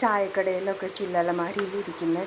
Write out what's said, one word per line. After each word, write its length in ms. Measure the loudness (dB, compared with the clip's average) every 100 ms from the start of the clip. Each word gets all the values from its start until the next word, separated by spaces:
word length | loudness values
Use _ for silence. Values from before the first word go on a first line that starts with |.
ചായക്കടയിലൊക്കെ 840 | 2 2 2 2 2 2 0 -2 -4 -4
ചില്ലലമാരിയിൽ 760 | -2 2 2 2 0 -2 -2 -4
ഇരിക്കുന്ന 440 | -6 -4 0 0